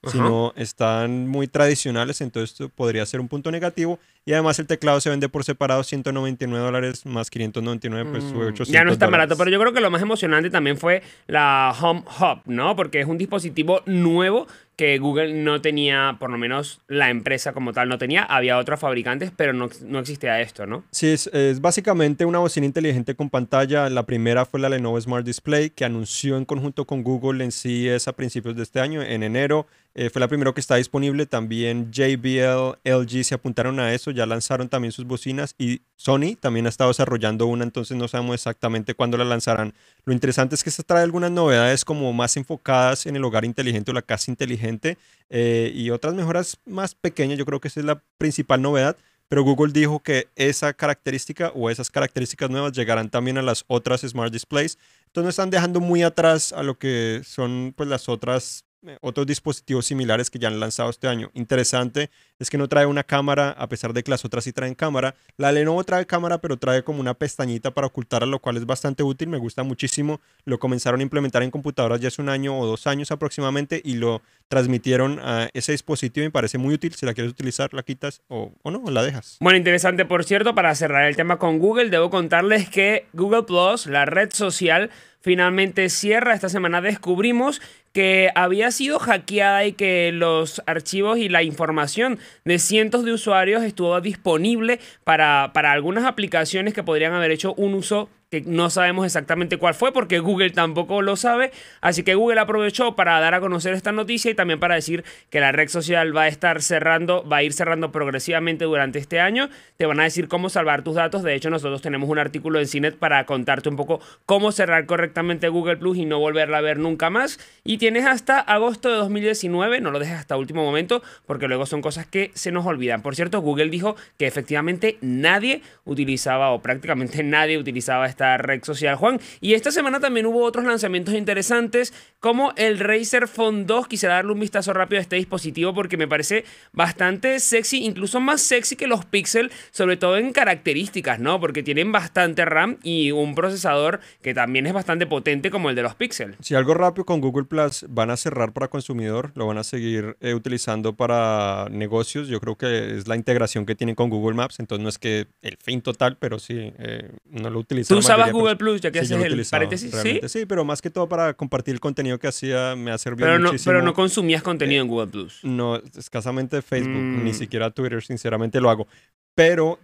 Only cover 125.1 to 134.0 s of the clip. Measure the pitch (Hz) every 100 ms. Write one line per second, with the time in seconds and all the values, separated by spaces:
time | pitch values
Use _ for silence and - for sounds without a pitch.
125.1 | 123 156 196 240 285 - _ - 143 135
126.1 | 131 139 131 135 120 120 131 151 135 127
127.1 | 151 147 151 156 156 135 123 123 127 131
128.1 | 131 131 127 127 135 - 139 147 139 208
129.1 | 262 - - 190 220 277 311 277 277 277
130.1 | 233 220 233 240 240 247 233 196 180 180
131.1 | 214 208 196 196 240 233 240 247 - -
132.1 | _ 233 240 277 - 220 208 202 220 226
133.1 | 247 240 - 220 214 190 233 240 226